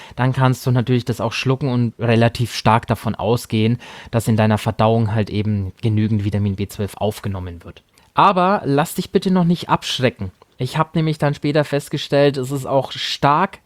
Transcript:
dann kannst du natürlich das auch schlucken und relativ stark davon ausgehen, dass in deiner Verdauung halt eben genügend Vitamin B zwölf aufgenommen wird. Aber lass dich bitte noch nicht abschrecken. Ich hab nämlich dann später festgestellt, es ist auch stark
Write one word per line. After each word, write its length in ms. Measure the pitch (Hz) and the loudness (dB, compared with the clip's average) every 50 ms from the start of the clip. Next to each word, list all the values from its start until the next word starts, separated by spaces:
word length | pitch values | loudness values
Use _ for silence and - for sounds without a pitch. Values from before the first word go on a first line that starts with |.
| - - - | -20 -14 -4
dann 180 | - 123 131 123 | -2 0 0 2
kannst 320 | 131 131 127 127 - - | 2 2 2 2 0 0
du 40 | 135 | 0
natürlich 360 | 123 127 113 127 127 123 120 | 0 2 2 2 0 0 0
das 160 | - 113 - 104 | -2 -4 -2 -4
auch 100 | 113 - | -4 -4
schlucken 380 | - - 131 135 127 147 135 | -2 -2 -2 -2 0 -2 -2
und 240 | 123 123 120 117 - - | 0 0 0 -2 -2 -2
relativ 560 | 110 117 117 117 117 117 - - 120 107 - | 0 2 4 4 4 2 2 0 -4 -4 -4
stark 320 | - - 107 110 117 - - | 0 2 2 4 4 2 0
davon 260 | 110 - - 113 101 | -4 -2 -2 -4 -4
ausgehen, 640 | - 92 104 120 120 - - - 110 107 110 120 120 - - - - - - | -2 0 0 0 -2 -2 -2 0 0 2 2 0 -2 -4 -12 -20 -20 -12 -4
dass 180 | - 117 - - | -4 -2 0 2
in 80 | 113 | 2
deiner 220 | 107 107 107 107 104 | 2 4 4 2 2
Verdauung 560 | - 110 98 - 107 110 113 113 113 104 107 | 0 -2 0 2 2 2 4 2 2 0 0
halt 160 | 113 104 - | -2 -2 -2
eben 420 | - 104 101 107 107 101 95 92 - _ | -2 -2 -2 0 -2 -2 -2 -6 -6 _
genügend 460 | - 117 104 107 107 104 110 104 98 | -2 0 2 2 2 2 0 0 0
Vitamin 300 | 107 104 101 101 104 98 | 0 0 0 0 0 -2
B 120 | 95 101 - | -2 -4 -6
zwölf 260 | - - 104 95 - - | -6 -6 -8 -8 -4 -4
aufgenommen 680 | 101 104 - - - 104 98 95 92 90 85 82 - | -4 -4 -4 -4 -6 -8 -6 -6 -8 -10 -12 -14 -16
wird. 180 | 92 - - _ _ _ _ _ _ _ | -18 -20 -20 _ _ _ _ _ _ _
Aber 480 | - 160 190 202 185 175 185 202 208 - | 4 4 4 4 4 2 2 2 0 0
lass 320 | 139 139 143 160 - - | 0 0 0 0 0 -4
dich 160 | - 180 - - | -6 -6 -2 -2
bitte 180 | 196 - 190 | 0 0 2
noch 140 | 185 185 175 | 2 2 4
nicht 240 | 170 175 - - - | 2 2 0 0 -2
abschrecken. 640 | 151 - - - - - 123 123 - - 101 92 - _ - _ _ | -2 -2 -2 -4 -4 -2 -2 -2 -2 -2 -8 -10 -10 _ -20 _ _
Ich 200 | - 131 123 - | -8 -8 -4 -2
hab 200 | 156 156 - - | -4 -4 -2 -2
nämlich 220 | 170 160 160 151 - | -2 -2 -2 -2 0
dann 160 | 156 143 143 | -2 -2 -2
später 280 | - - 147 143 156 143 | -2 -2 0 0 0 0
festgestellt, 760 | - - 143 - - - 143 - - 147 139 143 143 139 | 0 -2 -4 -4 -4 -6 -8 -4 0 2 4 4 4 2
es 140 | 139 127 131 | 0 -4 -4
ist 160 | 143 139 131 | -4 -6 -4
auch 240 | - 131 139 127 - | 0 0 0 0 -2
stark 680 | - - - - - - - 139 143 156 185 196 - - _ | -6 -8 -8 -8 -4 0 2 2 4 4 2 0 -4 -10 _